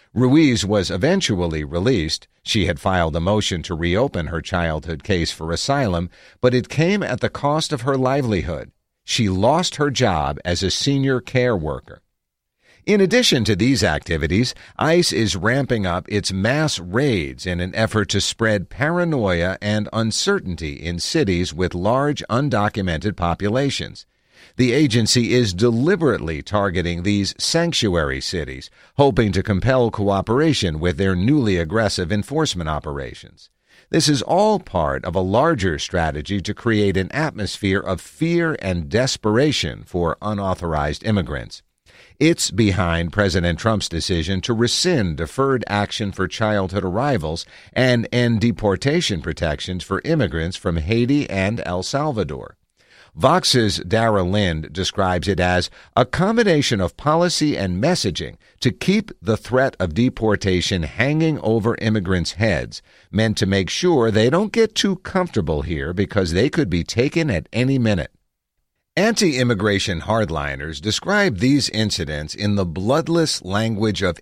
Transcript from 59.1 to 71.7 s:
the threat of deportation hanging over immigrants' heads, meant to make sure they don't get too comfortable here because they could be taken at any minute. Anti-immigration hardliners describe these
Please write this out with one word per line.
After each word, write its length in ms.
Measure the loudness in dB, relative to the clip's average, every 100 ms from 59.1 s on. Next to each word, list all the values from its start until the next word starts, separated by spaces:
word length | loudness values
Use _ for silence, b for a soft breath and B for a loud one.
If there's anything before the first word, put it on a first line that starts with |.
| -6
the 160 | -2 -2
threat 360 | 0 2 2 0
of 140 | -2
deportation 880 | 0 0 0 0 0 0 0 0 -2
hanging 560 | -4 -2 0 2 0 0
over 360 | 0 2 0 0
immigrants' 520 | 0 0 0 0 -2
heads, 500 | -2 0 0 -4 -12 b b b
meant 280 | 0 0 0
to 80 | 0
make 240 | 0 0
sure 400 | 0 2 4 4
they 180 | 4 2
don't 240 | 2 0
get 220 | 2 0
too 220 | 2 -2 -2
comfortable 640 | -4 -2 -2 -2 -2 -2
here 320 | -4 -4 -4
because 380 | -2 -2 0 0
they 180 | 2 2
could 180 | 0 0
be 160 | 0
taken 460 | 0 0 0 0 0
at 180 | -2 -4
any 240 | -2 0 2
minute. 320 | 2 0 -4 _ _ _ _ _ _ _ _ 0
Anti-immigration 1040 | 0 2 2 4 2 2 2 2 0 -2
hardliners 760 | 0 0 0 -2 -4 -6 -8 -6
describe 600 | -4 -4 0 2 2 2
these 320 | 4 4 2